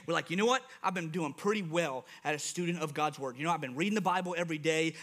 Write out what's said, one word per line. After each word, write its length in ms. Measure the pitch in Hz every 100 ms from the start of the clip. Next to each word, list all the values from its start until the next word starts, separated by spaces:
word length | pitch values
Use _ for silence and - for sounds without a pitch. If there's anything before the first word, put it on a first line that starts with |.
we're 100 | -
like, 160 | 165 151
"You 60 | 175
know 100 | 233
what? 160 | 254 - -
I've 120 | 190
been 160 | 180 160
doing 220 | 175 151
pretty 300 | 143 202 214
well 420 | 165 170 160 131 - -
as 100 | 143
a 100 | 147
student 360 | - 175 175 175
of 120 | 156
God's 280 | 147 151 143
Word. 160 | 135 123
You 80 |
know, 80 | 160
I've 80 | 156
been 160 | 135 127
reading 180 | 202
the 60 | 214
Bible 340 | 185 185 180 170
every 220 | 175 151
day. 360 | 160 160 165 160